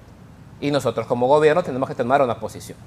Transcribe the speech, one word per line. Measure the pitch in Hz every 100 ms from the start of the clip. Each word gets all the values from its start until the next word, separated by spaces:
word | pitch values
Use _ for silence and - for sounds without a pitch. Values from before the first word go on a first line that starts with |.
| - - - - - -
Y | 143
nosotros | 143 127 117 113
como | 120 127
gobierno | 151 151 160
tenemos | 175 127 135
que |
tomar | 143 120 139
una | 127 110
posición. | 107 - - -